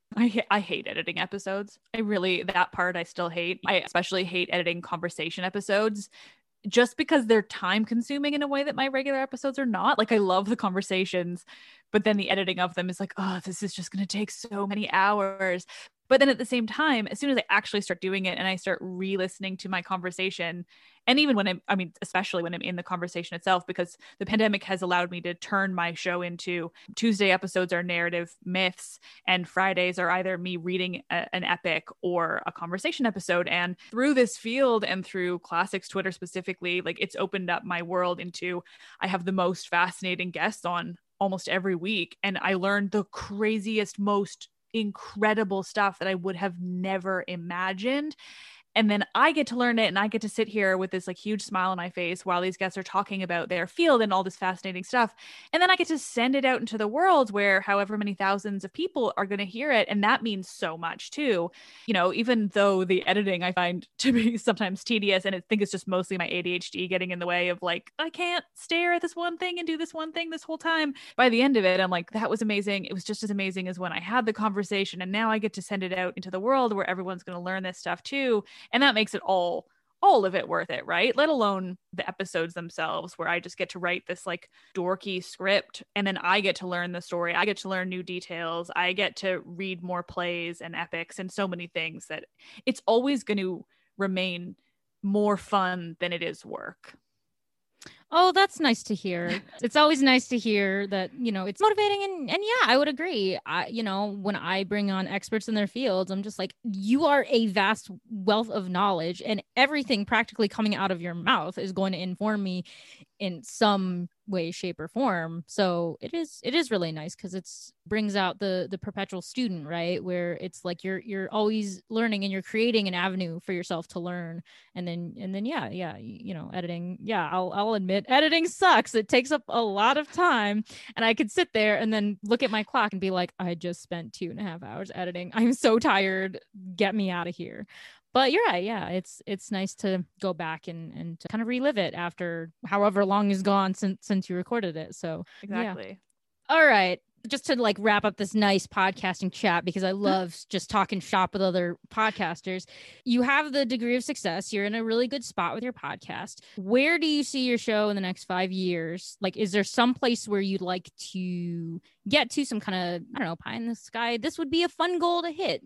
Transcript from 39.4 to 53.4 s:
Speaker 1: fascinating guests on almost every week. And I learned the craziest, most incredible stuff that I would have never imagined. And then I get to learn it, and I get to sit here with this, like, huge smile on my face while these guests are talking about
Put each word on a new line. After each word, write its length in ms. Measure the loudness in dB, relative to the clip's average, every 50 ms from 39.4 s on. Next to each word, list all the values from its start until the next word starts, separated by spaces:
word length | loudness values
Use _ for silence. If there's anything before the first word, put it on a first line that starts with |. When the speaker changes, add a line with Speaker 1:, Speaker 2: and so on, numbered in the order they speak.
| 2 2 0 -2 -4 0
Speaker 1:
fascinating 640 | 2 2 4 2 0 -4 -6 -4 -4 -4 -4 -6
guests 340 | -2 -2 -2 -2 -2 -4 -4
on 320 | -4 -2 -2 -4 -6 -10 -14 _ _ _ -2
almost 300 | -2 -2 -2 -4 -2 -2
every 240 | -2 0 0 0 -2
week. 420 | 0 -2 -2 -2 -2 -2 -4 -6 -4
And 160 | -4 -4 -2 -2
I 140 | 0 0 0
learned 380 | 0 0 0 2 0 0 0
the 120 | 0 -2 -2
craziest, 920 | -2 -8 -12 -10 -8 -4 -2 0 0 0 0 -2 -2 -2 -2 -2 -2 -4 -2
most 500 | 0 2 2 2 0 -2 -6 -14 -18 -20 _ _ _ _ -4
incredible 880 | -4 -2 -4 -6 -8 -14 -14 -2 0 2 2 2 2 0 0 -2 -2
stuff 360 | -4 -4 -2 0 0 0 0 -2
that 80 | -2
I 80 | -2 -2
would 220 | -2 -2 -4 -4
have 240 | -2 -4 -4 -4 -6
never 640 | -6 -6 -4 -4 -2 -2 -2 -2 -2 -2 -2 -2 -4
imagined. 880 | -6 -8 -8 -8 -8 -6 -4 -4 -4 -4 -2 -2 -2 -2 -2 -2 -6 -8 -12 -18 -20 -20 -20 -20 -20 -20 -20 _ _ 2
And 140 | 4 4 6
then 160 | 4 2 2 0 0
I 180 | 0 0 0
get 160 | 0 0 -2 0
to 80 | 0
learn 240 | 0 2 2 2 2
it, 80 | 2 2
and 100 | 2 0
I 80 | 0
get 140 | 0 -2 -4
to 60 | -4 -4
sit 180 | -2 -2 -4
here 300 | -2 0 0 2 2 2
with 160 | 0 -2 -2
this, 160 | -4 -6 -6 -8
like, 80 | -10
huge 260 | -8 -6 -4 -4 -4
smile 300 | -4 -4 -2 -2 0 0
on 40 | -2
my 140 | -4 -6 -6
face 340 | -6 -4 -4 -4 -4 -4 -2
while 160 | -2 0 0
these 180 | 0 -2 -2 -4
guests 200 | -4 -4 -4 -6
are 60 | -8
talking 400 | -2 -2 -2 -2 -2 -4 -4 -4
about 240 | -2 -2 -2